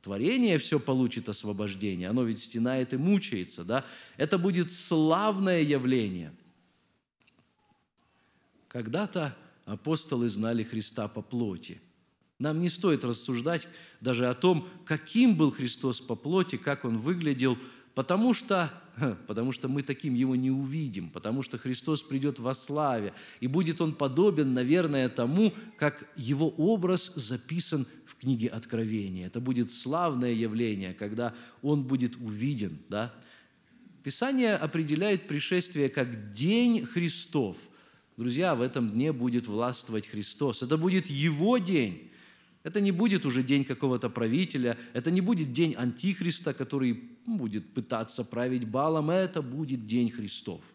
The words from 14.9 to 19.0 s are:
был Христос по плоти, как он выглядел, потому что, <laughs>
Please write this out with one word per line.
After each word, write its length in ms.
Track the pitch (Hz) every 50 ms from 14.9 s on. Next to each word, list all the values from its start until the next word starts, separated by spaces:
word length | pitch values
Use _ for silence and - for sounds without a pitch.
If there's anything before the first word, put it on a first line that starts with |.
| 156 151 - - - 226 247 247 208
был 160 | 156 156 143
Христос 480 | 123 - 131 120 - - - 135 120 -
по 160 | - - 120
плоти, 400 | 113 - 143 175 190 180 180 -
как 300 | 120 - 147 143 139 -
он 140 | 123 113 110
выглядел, 580 | 107 143 185 175 165 151 139 123 127 131 123 120 - - - - - _ _ -
потому 380 | 135 - 180 196 220 254 240
что, 360 | - - - 196 185 170 147 - - - - -
<laughs> 220 | 117